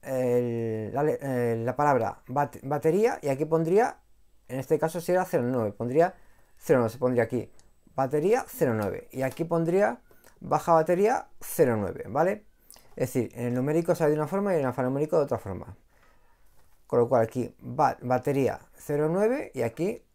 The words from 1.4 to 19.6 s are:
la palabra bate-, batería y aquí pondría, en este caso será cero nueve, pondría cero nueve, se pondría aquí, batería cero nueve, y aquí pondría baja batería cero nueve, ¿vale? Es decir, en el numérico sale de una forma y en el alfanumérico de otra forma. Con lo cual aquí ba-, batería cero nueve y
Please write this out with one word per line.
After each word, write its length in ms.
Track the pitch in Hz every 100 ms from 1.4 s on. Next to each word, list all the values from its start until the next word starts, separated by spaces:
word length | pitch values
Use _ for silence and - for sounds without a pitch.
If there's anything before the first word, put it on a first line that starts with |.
| 120 117
la 180 | 117 131
palabra 460 | 143 131 110 - -
bate-, 340 | 131 143 -
batería 560 | 135 147 160 175 226 -
y 60 | 147
aquí 180 | 135 156
pondría, 540 | 160 165 190 247 - _ - _ _ _
en 120 | 131
este 200 | 135 156
caso 220 | 160 175
será 240 | 165 180 180
cero 180 | 165 120
nueve, 260 | 127 107
pondría 440 | 101 117 139 175 - - - _ -
cero 220 | - 139
nueve, 120 | 117
se 60 | -
pondría 260 | 127 120
aquí, 280 | 113 123 104 - - _ _ -
batería 500 | 135 147 170 233 -
cero 260 | - 139 110
nueve, 320 | 101 92 -
y 120 | 127
aquí 200 | 131 -
pondría 580 | 165 170 165 185 208 247 _ - - -
baja 340 | 131 151 -
batería 560 | 165 160 175 202 247 - -
cero 340 | - - 143 110
nueve, 280 | 95 87 101
¿vale? 380 | 120 175 208 - _ _ - - -
Es 180 | 135
decir, 180 | 135 113 -
en 120 | 120
el 60 |
numérico 420 | 123 135 156 170 170
sale 160 | 156
de 60 | 151
una 100 | 147
forma 240 | 196 202
y 40 | 170
en 60 |
el 60 | 135
alfanumérico 500 | 120 127 135 151 170
de 60 |
otra 140 | 143 113
forma. 380 | 101 92 - 101 _ _ _ _ _ _ - - - _ _
Con 120 | 127
lo 100 | 117
cual 140 | 127
aquí 300 | 113 127 117 -
ba-, 380 | 127 123 139 -
batería 580 | 123 127 143 139 123 - - -
cero 340 | - 147 156
nueve 400 | 175 220 269 -
y 100 | -